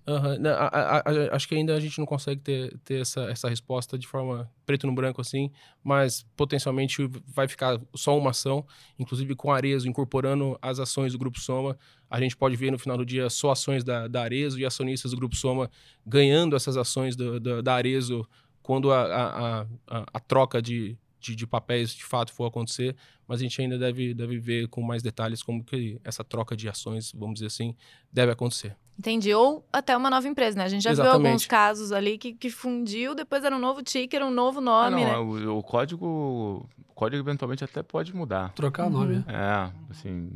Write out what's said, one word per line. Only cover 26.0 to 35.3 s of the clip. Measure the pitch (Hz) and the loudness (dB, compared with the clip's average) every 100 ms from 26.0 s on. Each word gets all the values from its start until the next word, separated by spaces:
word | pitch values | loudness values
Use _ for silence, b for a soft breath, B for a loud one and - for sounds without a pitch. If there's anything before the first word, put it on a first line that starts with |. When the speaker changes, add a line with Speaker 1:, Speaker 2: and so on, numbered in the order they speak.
Speaker 1:
essa | - - | -10 -10
troca | 110 113 113 113 | -6 -6 -4 -6
de | 107 | -6
ações, | - - 110 113 | -8 -8 -8 -8
vamos | - 107 | -8 -8
dizer | 110 107 | -6 -8
assim, | - 117 113 b b _ | -6 -6 -8 b b _
deve | 123 123 | 2 4
acontecer. | 117 123 - 101 - _ - | 2 -2 -4 -8 -14 _ -8
Speaker 2:
Entendi. | 220 226 202 | -2 0 4
Ou | 208 262 302 - | 6 6 4 0
até | 277 269 247 | 0 2 2
uma | 269 | 4
nova | 262 262 | 2 2
empresa, | 285 233 202 | 2 2 2
né? | |
A | 185 | 0
gente | 202 | 0
já | 214 | 2
viu | 147 | 6
Speaker 1:
Exatamente. | 170 170 139 | 8 8 6
Speaker 2:
alguns | 131 - | 4 4
casos | 226 208 214 214 | 6 6 4 -2
ali | 202 208 214 | 0 0 -2
que, | 247 | -6
que | 233 247 | -8 -8
fundiu, | 233 254 240 233 214 254 | -6 -4 -4 -2 -2 -2
depois | 294 294 277 | -4 -2 0
era | 285 269 | 0 0
um | |
novo | 254 269 | 0 -2
ticker, | 254 262 254 294 | -2 -2 -2 -2
um | 269 | 0
novo | 247 247 269 | 2 2 2
Speaker 3:
Ah, | 254 226 240 | 4 6 6
Speaker 2:
nome, | 247 | 4
Speaker 3:
não, | - | 2
Speaker 2:
né? | |
Speaker 3:
é, | 117 113 | 2 0